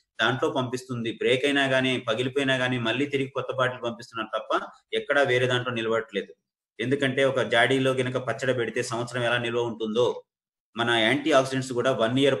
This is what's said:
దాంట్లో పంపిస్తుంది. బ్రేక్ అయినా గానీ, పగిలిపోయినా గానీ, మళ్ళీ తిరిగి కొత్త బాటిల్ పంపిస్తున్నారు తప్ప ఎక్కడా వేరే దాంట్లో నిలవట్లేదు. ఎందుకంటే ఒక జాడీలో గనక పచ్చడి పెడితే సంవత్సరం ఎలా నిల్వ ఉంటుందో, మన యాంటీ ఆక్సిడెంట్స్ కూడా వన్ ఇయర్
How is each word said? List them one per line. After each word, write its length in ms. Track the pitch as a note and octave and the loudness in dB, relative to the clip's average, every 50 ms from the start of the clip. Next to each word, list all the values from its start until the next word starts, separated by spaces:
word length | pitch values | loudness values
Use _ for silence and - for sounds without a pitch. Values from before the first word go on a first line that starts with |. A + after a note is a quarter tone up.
| _ _ _ - | _ _ _ -2
దాంట్లో 280 | A2+ A#2 C3 B2+ D#3+ D#3 | 0 0 0 0 -2 -2
పంపిస్తుంది. 640 | D3+ C#3 B2+ B2 B2 B2+ - - B2+ A#2+ A2+ A2+ | 0 -2 -2 -2 -4 -8 -8 -8 -8 -6 -6 -6
బ్రేక్ 340 | G2 - G#2+ A2+ B2+ C3 C#3 | -4 -2 0 2 2 2 2
అయినా 200 | C#3+ C#3 C#3+ C#3 | 0 2 2 2
గానీ, 340 | C3 C3 C3 B2+ C3 B2+ A#2+ | 2 2 2 2 2 0 -2
పగిలిపోయినా 560 | B2+ A#2 A2 A2+ B2+ C3 B2+ C#3+ C#3 C3 C3+ | -2 -2 -2 -2 -2 -2 -2 -2 0 0 0
గానీ, 220 | B2+ B2+ B2+ B2+ B2 | 0 0 0 0 0
మళ్ళీ 280 | A2+ A2+ A#2 B2 D3 | -2 -2 0 0 -2
తిరిగి 240 | C#3 C#3+ C3+ C3+ C3 | -2 -2 -2 -4 -4
కొత్త 260 | - C3 B2 - B2 | -4 -6 -6 -4 -2
బాటిల్ 280 | B2+ B2+ B2 - B2 A#2 | -2 -2 -2 -2 -4 -6
పంపిస్తున్నారు 560 | A#2 A2 A2 A#2 - A#2 A2+ A2 - - A2 | -6 -6 -8 -12 -10 -8 -8 -6 -4 -6 -6
తప్ప 280 | - - D4+ F4 - - - - _ _ - | -4 -2 -2 -2 -2 -6 -12 -20 _ _ -4
ఎక్కడా 280 | A3 A3 - C#3+ C#3+ | -4 -2 0 2 2
వేరే 260 | C#3+ B2 B2 B2 B2+ B2 | 2 4 2 2 2 2
దాంట్లో 260 | B2 B2 A#2+ B2+ A#2+ | 0 0 -2 -2 -4
నిలవట్లేదు. 600 | A2+ A2+ A2 A2+ A2+ G#2+ - - G2 - - - - _ _ _ _ _ _ _ - | -2 -2 0 0 -2 -2 -2 -6 -6 -6 -6 -12 -20 _ _ _ _ _ _ _ -6
ఎందుకంటే 440 | A2 B2+ C#3 C3+ C#3 C3 B2 C#3 C3+ | -2 -2 0 0 0 0 2 2 2
ఒక 160 | C3+ C3 C3 | 2 2 0
జాడీలో 520 | A2+ G#2+ A#2 A#2 A#2+ B2 C3+ C3+ C3 C3 | 0 2 4 4 4 4 4 2 2 2
గనక 260 | C3 A#2+ B2+ B2 B2+ B2+ | 2 0 -2 -2 -2 -4
పచ్చడి 360 | B2+ A#2 A2+ - C3 B2+ B2+ | -4 -4 -4 -2 -2 -2 0
పెడితే 300 | A#2 A#2 A2 A2 B2 A#2 | 0 -2 -2 -2 -4 -4
సంవత్సరం 400 | - A#2+ A#2 C3 B2+ B2 B2+ A#2+ | -4 -4 -6 -6 -6 -4 -2 0
ఎలా 140 | A#2 A#2+ A#2+ | 0 0 0
నిల్వ 240 | A#2+ A#2 A#2 A#2+ | 0 -2 -2 -2
ఉంటుందో, 640 | A#2+ A#2 A2 A2 A2+ A2 G#2+ A#2 B2 G#2+ F2+ - - _ _ _ _ _ _ _ _ _ _ A2 | -2 -2 -4 -4 -6 -2 0 2 2 2 0 -2 -10 _ _ _ _ _ _ _ _ _ _ -2
మన 120 | A#2 A#2+ | 0 2
యాంటీ 420 | A#2 A#2 A2 A2 B2+ D3 C#3+ D#3 | 2 4 4 4 2 2 2 4
ఆక్సిడెంట్స్ 420 | D3+ C3+ C3 C3 C3+ C3+ B2+ - B2+ | 4 4 4 4 0 -4 -4 -2 -2
కూడా 180 | A#2+ A#2+ C3 | 0 2 2
వన్ 280 | C3 G#2 A2+ A#2 B2 C3 | 2 2 2 2 2 4
ఇయర్ 200 | C#3 C#3 C3 C3 | 4 4 4 2